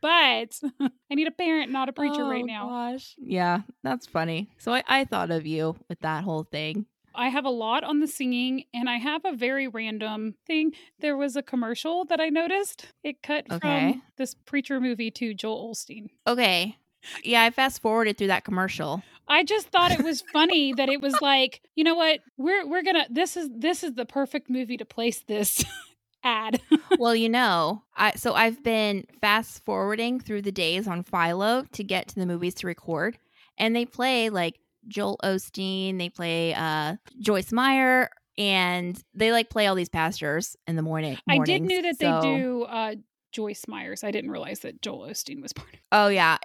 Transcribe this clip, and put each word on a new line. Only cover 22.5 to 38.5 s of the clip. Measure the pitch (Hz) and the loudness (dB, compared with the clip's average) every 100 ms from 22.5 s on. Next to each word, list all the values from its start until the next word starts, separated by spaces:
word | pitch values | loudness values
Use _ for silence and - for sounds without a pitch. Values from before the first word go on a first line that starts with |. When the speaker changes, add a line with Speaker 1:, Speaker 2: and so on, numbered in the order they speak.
| 392 311 | 0 2
Speaker 1:
we're | 349 | -2
gonna, | 359 339 - | 2 2 2
this | 240 359 359 | 0 0 -2
is, | 311 | -6
this | 226 302 359 | -2 -2 -2
is | 339 | -4
the | 233 240 | -6 -4
perfect | 277 269 294 - | -2 -2 -4 -4
movie | 254 233 240 | -4 -4 -8
to | |
place | 220 - 233 220 - | -8 -2 -2 -2 -4
this | 208 208 - - 762 - | -2 0 0 -2 -6 -18
<laughs> | _ _ _ | _ _ _
ad." | 254 220 220 233 - | -2 -2 -2 -4 4
<laughs> | 320 - 370 | 2 4 4
Speaker 2:
Well, | 233 233 | 4 4
you | 226 | 4
know, | 240 240 175 156 208 _ - | 4 4 4 2 -2 _ 0
I, | 208 | 2
so | - 240 | 2 0
I've | - 226 226 | 4 2 2
been | 233 220 214 196 - - | 0 0 2 -2 -6 -2
fast | 208 214 226 - | 2 2 0 -10
forwarding | - 196 196 214 233 254 | -4 -2 0 0 -2 -4
through | - 208 | -4 -4
the | 202 | -4
days | 190 165 180 214 | 0 0 0 -2
on | 175 | -4
Philo | 180 185 170 175 208 247 285 | -4 0 0 2 2 0 -2
to | - | -10
get | 196 185 - | -4 -4 -4
to | |
the | - 180 | -4 -4
movies | 170 175 180 | -2 -4 -4
to | 185 | -8
record. | 170 - 160 185 233 _ _ _ - | -8 -6 -2 -2 -4 _ _ _ -2
And | 220 | 0
they | 233 | 0
play, | 240 - 254 254 220 | -2 -2 0 2 0
like, | 202 170 - _ _ - | 0 -2 -4 _ _ -12
Joel | 208 202 202 | -4 -4 -2
Osteen, | 196 190 - - 190 190 190 185 | -2 -2 -4 -8 -6 -4 -4 -4
they | 175 | -6
play, | - 170 165 165 | -6 -4 0 0
uh, | - 160 156 151 190 - - | 0 -2 0 -2 -6 -12 -6
Joyce | 208 202 190 | 0 0 0
Meyer, | 226 269 269 262 254 254 - _ - | 2 4 4 4 4 2 -4 _ -4
and | 202 | 0